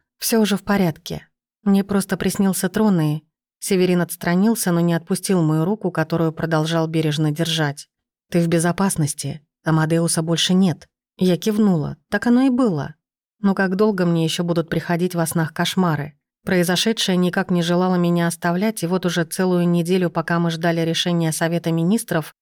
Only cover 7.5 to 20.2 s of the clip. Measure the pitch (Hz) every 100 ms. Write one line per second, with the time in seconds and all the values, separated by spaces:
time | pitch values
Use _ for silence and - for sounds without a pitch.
7.5 | 160 147 143 - _ _ _ - 175 170
8.5 | 170 170 170 196 165 147 - 139 156 _
9.5 | _ 156 160 156 165 165 - 160 165 -
10.5 | 185 190 - - _ _ - 185 170 220
11.5 | 208 214 170 143 143 - 202 240 240 269
12.5 | 247 240 151 135 - _ _ _ _ 196
13.5 | 190 190 190 214 190 175 170 160 - 170
14.5 | 170 165 165 - 170 175 175 165 175 151
15.5 | - 170 - 180 147 143 - _ _ -
16.5 | 185 175 175 226 226 - 180 180 190 185
17.5 | 180 165 175 185 180 175 175 170 170 175
18.5 | 175 220 220 170 185 180 170 160 - 185
19.5 | 180 175 175 170 185 170 170